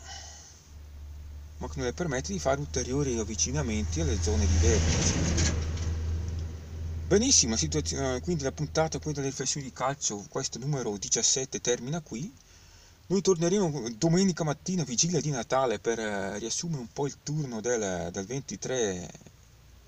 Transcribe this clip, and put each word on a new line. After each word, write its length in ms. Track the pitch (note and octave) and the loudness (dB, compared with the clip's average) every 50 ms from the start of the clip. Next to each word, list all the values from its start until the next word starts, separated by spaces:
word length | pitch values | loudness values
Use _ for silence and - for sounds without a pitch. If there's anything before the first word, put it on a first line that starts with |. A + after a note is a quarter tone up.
| - - - - - - - - - - - - - - - - - - - - - - - - - - - - - - - - - B2+ | -16 -14 -14 -14 -14 -16 -16 -18 -20 -20 -20 -20 -20 -20 -18 -18 -18 -16 -16 -16 -14 -14 -14 -14 -14 -14 -14 -14 -14 -14 -12 -10 -8 -8
che 80 | - | -4
non 100 | C#3+ C3 | -2 -2
le 60 | B2 A#2+ | -2 -2
permette 400 | - F3 E3+ C3 B2+ C3+ - G3+ | -2 -2 0 0 -2 -2 -2 -4
di 60 | F#3 | 0
fare 220 | - C3 C#3 C#3 | 2 2 2 2
ulteriori 580 | D3 - - C3 A#2+ B2 B2+ C#3+ D3 C3+ B2 A2+ | 0 -2 -2 -2 -2 0 0 0 2 2 2 0
avvicinamenti 840 | A2 G#2 A2 - - B2+ B2 D3+ C#3+ B2 G#2+ G#2+ G#2+ - - D#3 | 0 -2 0 0 0 2 2 0 0 2 0 0 0 0 0 0
alle 200 | - D#3+ A#2 G2+ - | 2 2 2 2 2
zone 240 | - G#2 - G#2+ | 2 4 4 4
di 100 | - E2 E2 | 6 6 6
vertice. 920 | E2 - - - - - - - - - - - - - - - - - - - - - - - - - - - - - - - - - - - - - - - - - - - - - - - - | 6 6 6 6 4 4 4 4 4 4 4 4 2 2 4 4 4 2 2 0 -2 -2 -4 -2 -2 -2 -2 -2 -2 -2 -2 -2 -2 -4 -4 -4 -6 -6 -8 -10 -12 -12 -10 -8 -6 -6 -6 -6 0
Benissimo, 460 | - E3+ G3+ A#3 C4+ C4 - - B2 A2+ | 4 4 4 6 6 6 6 4 4 2
la 60 | - | 0
situazione, 640 | - D#3 D#3 D#3 - - - C3+ C3+ C3 B2+ B2 | 0 0 0 0 -2 0 -2 -2 0 0 0 -2
quindi 220 | B2 E3+ F3+ D#3 C#3 | 0 -2 -2 0 0
la 100 | C3+ B2+ | -2 -2
puntata 460 | - D3+ - - D#3+ D#3+ D#3+ - C#3 | -2 -4 -2 2 2 0 2 0 -4
qui 140 | - D3+ D3 | -4 -4 -4
delle 140 | C#3+ C3+ | -2 -4
riflessioni 400 | C3+ C3 - C3+ C3 - D3 C#3 | -4 -4 -2 -4 -2 -2 -4 -6
di 60 | C3 - | -8 -8
calcio, 520 | - B2+ C3 C#3 C#3 - - A2 G2+ G2 - | -2 -2 -2 -2 0 -2 -4 -4 -4 -8 -6
questo 300 | - C3 C3+ - - A#2 | -6 -6 -4 -4 -6 -6
numero 380 | A#2+ C#3+ D3+ C3+ A#2+ A2+ G#2 | -2 -2 -2 0 0 -2 -2
diciassette, 640 | G2 - - - A#2 A2 - - C3+ C3 - - G#2 | -4 -2 -2 0 2 2 2 2 2 0 -4 -6 -4
termina 400 | - - A#2+ A#2+ A#2 B2 D#3 F3 | 0 0 0 0 0 -4 -6 -6
qui. 320 | D#3+ - - A2 D3 A3 C#4 - - - - - - - - - - - - _ - | -6 -8 -8 -8 -8 -10 -12 -16 -20 -20 -20 -20 -20 -20 -20 -20 -20 -20 -20 _ -6
Noi 140 | - F3 G3+ | 0 0 2
torneremo 680 | F#3 F#3+ F#3+ D#3+ E3+ F3 F#3 G#3+ G3 E3 C#3+ D3 A2 A#2 A#2 | 4 4 4 4 4 4 4 4 4 2 0 -2 -4 -6 -4
domenica 480 | G#2+ D#3 E3 D#3+ F3+ G3 G3 E3+ - E3 | 0 2 4 6 6 6 4 4 2 0
mattina, 400 | D#3 C#3 - - - F#3 F3+ D3+ | -2 -2 -2 -4 -4 -2 -2 -2
vigilia 360 | C3+ A#3 A3 F#3+ E3+ F3+ D3+ | -2 2 2 2 4 2 2
di 100 | B2 D3+ | 2 2
Natale, 480 | C#3+ B2 A2 - - C3 C3+ B2+ A2 G2+ | -2 -2 -2 2 2 2 4 4 2 0
per, 200 | - A#2 A#2 A2+ | 0 0 0 0
eh, 400 | A2 G#2+ G#2 G2 F#2+ G2 G2 G#2 | 0 -2 -2 -2 -2 -4 -4 -4
riassumere 420 | A2 A#2 - - - E3+ D#3+ C#3 | -6 -4 -4 -4 -4 -4 -4 -4
un 100 | A#2+ A2+ - | -6 -8 -4
po' 140 | - C#3+ | -4 -4
il 120 | C#3 - - _ | -4 -4 -8 _
turno 380 | - D3 D#3 D3 C3 A#2+ A2 | -4 -4 -2 -2 -2 -4 -4
del, 500 | G2+ A#2+ B2 A#2 G#2+ F#2+ F#2 F2 E2+ E2+ | 0 0 0 2 2 0 -2 -2 -4 -4
del 140 | F2+ G2+ F#2+ | -4 -6 -6
ventitré 840 | F#2+ B2 C#3 C3+ - - - - - B2+ B2+ A#2 G2+ F#2 F2+ F2 - - - - - - - - - - - - - - - - | -4 -6 -6 -6 -6 -10 -8 -4 -4 0 0 0 0 0 -4 -6 -12 -14 -18 -20 -20 -20 -20 -20 -20 -20 -20 -20 -20 -20 -20 -20